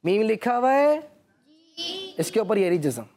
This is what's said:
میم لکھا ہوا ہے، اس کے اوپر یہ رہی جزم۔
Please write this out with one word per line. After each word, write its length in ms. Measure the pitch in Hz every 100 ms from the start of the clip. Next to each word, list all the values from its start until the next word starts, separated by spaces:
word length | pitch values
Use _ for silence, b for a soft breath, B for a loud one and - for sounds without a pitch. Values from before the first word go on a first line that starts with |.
میم 180 | 165 202
لکھا 360 | 220 214 240 240
ہوا 160 | 254
ہے، 260 | 269 294 302 302 _ _ _ _ 311 320 320 339 370 381 -
اس 140 | 165
کے 80 | 220
اوپر 160 | 196 208
یہ 120 | 185
رہی 100 | 175
جزم۔ 240 | 147 117 110